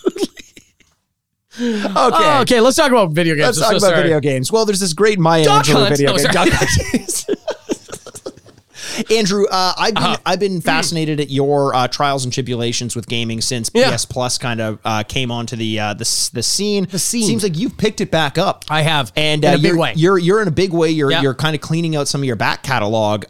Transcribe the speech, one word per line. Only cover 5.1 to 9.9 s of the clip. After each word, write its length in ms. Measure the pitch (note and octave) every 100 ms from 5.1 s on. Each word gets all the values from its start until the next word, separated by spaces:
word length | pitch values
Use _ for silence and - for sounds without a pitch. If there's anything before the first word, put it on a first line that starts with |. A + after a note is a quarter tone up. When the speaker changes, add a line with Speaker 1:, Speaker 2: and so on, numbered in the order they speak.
| G3+
Speaker 1:
Maya 260 | D#3+ E3
Speaker 2:
Duck 220 | D3+ D3 C#3
Speaker 1:
Angelou 80 |
Speaker 2:
Hunt. 160 | C#3+ - C#3+
Speaker 1:
video 140 | C#3
Speaker 2:
Oh, 60 | -
Speaker 1:
game. 140 | -
Speaker 2:
sorry. 180 | F3 B3
Speaker 1:
Duck 0 |
Hunt. 720 | - - - - - - - - - D#5+ - - - - - - - - - - - _ - - - A3+
<laughs> 20 |
Andrew, 340 | A3+ G3 G3+ G3
uh, 240 | F#3+ F#3 D#3+
I've 160 | G3+